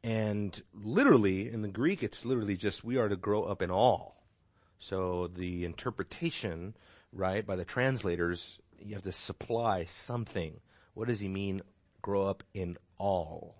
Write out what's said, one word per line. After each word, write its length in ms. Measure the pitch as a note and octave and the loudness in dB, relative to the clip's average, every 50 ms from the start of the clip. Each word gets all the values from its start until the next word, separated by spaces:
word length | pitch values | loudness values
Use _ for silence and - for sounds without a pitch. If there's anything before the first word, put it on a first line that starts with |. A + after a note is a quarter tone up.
| - | -2
And 580 | A#2 A2+ A2 A2 G#2+ G#2 G#2 G#2 G2 - - - _ - | 0 0 2 2 2 0 0 -2 -2 -4 -8 -16 _ -16
literally, 760 | G2+ G#2 G#2+ B2 F#3+ C#4 C#4+ E3+ B2 G#2 G2 F#2+ F#2+ G2+ A#2+ | -10 -6 0 2 6 8 8 8 8 8 6 4 2 -2 -4
in 120 | A2+ A2+ | -4 -4
the 60 | G#2+ | -4
Greek, 360 | G2+ F#2+ G#2+ B2+ E3 G3+ - - | -4 -2 0 0 0 0 0 -2
it's 220 | - - - - | -4 -4 -6 -2
literally 300 | A#2 C3 A#2+ G#2+ G2+ G2+ | 0 0 0 2 0 -2
just, 280 | F2 G2 G#2 F#2 - - | 0 0 -2 -2 -2 -6
we 140 | A#2 B2 | -2 0
are 120 | C3 A#2 G#2 | 2 2 2
to 60 | G2+ | 2
grow 280 | F2+ - G2+ G#2 G#2+ F#2+ | 0 2 0 2 2 2
up 180 | F2 G2+ G2+ | 0 0 -2
in 100 | F#2 E2+ | 0 0
all. 520 | F2+ F#2+ A#2+ B2+ G2+ - - - - _ _ _ _ _ _ _ _ _ _ _ _ _ | 4 6 6 6 4 4 -2 -10 -16 _ _ _ _ _ _ _ _ _ _ _ _ _
So 480 | - - F#2+ F#2+ F#2 F2+ F2+ F2+ F2+ | -8 -4 -2 0 0 0 0 0 -2
the 380 | F2 F2 F2+ F#2 F2+ F2+ F2 F2 | -4 -4 -6 -4 -4 -2 -4 -4
interpretation, 1080 | E2+ E2 - - B2+ A#2 - F#2 - - - E3+ E3+ - - - G#2 E2 E2 E2+ G2 A2 - - - - - _ _ | -4 -6 -6 -6 -6 -4 -4 -8 -8 -6 -4 -4 -4 -4 -2 -4 -4 -4 -4 -6 -10 -10 -14 -20 -20 -20 -20 _ _
right, 340 | - F#2 F#2+ F#2 F#2+ G#2 G#2 | -4 -2 0 2 2 0 0
by 100 | G#2 G2 | -2 -2
the 100 | F#2 F2 | -4 -4
translators, 960 | - - B2 B2+ C3 C3 A#2+ - F#2+ F2 E2+ E2+ F2 F2 E2+ - - - - _ _ - - | -4 0 2 2 2 2 2 0 0 2 2 2 0 0 -2 -6 -12 -16 -18 _ _ -20 -16
you 140 | - G#2 G#2 | -12 -10 -10
have 80 | G2 F#2 | -8 -6
to 80 | G2 | -6
supply 760 | F2 - - - - _ - - A#2 A2+ A#2 A2+ G2 F2+ E2+ | -6 -6 -6 -6 -8 _ -4 -2 -2 2 4 4 2 2 0
something. 760 | E2+ - - - - A#2+ A#2+ A2+ - - G2+ E2+ D#2 D#2 - _ _ _ - _ _ _ | -4 -6 -10 -8 -4 -2 -4 -4 -2 -2 -2 -2 -2 -6 -12 _ _ _ -20 _ _ _
What 140 | - A2+ | -6 -2
does 120 | A#2+ A#2+ G2+ | -2 -2 -2
he 80 | G#2 | -2
mean, 340 | F#2+ F#2+ G2 G2 G2 F#2+ F#2+ - - _ _ _ _ _ _ | -4 -2 -2 -2 -2 -2 -4 -6 -10 _ _ _ _ _ _
grow 220 | - - G2+ G2 G2 | -4 0 2 2 2
up 200 | G2 G2 - - _ _ | 2 0 -2 -6 _ _
in 240 | G2+ F#2 F2 F2 - _ _ _ | -6 -4 -4 -6 -8 _ _ _
all? 580 | _ G2 G2+ F#2+ F2+ E2 D#2 E2+ E2 - - - | _ 0 2 2 2 0 -2 -8 -12 -12 -14 -18